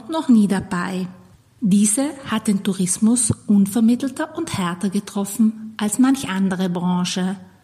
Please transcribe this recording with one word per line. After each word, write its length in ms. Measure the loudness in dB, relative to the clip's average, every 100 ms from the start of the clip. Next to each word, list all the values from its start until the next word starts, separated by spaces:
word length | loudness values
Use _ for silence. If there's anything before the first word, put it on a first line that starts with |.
| -6
noch 180 | -4 4
nie 180 | 6 6
dabei. 600 | 0 -2 -4 -4 -6 -8 -10 -20 _ _ -4
Diese 480 | 2 4 4 2 -2 -4 -6
hat 200 | -4 0
den 160 | -2
Tourismus 680 | -2 -2 -2 2 2 2 0 -2 2
unvermittelter 920 | 4 4 4 2 2 -2 -6 -8 -6
und 220 | -6 -4
härter 320 | -4 -4 -4
getroffen 840 | -4 -6 -6 -4 0 0 0 -12 -6
als 200 | -4 0
manch 300 | 2 2 -2
andere 400 | 0 0 0 -2
Branche. 680 | -2 0 0 -2 -2 -4 -6 -12 _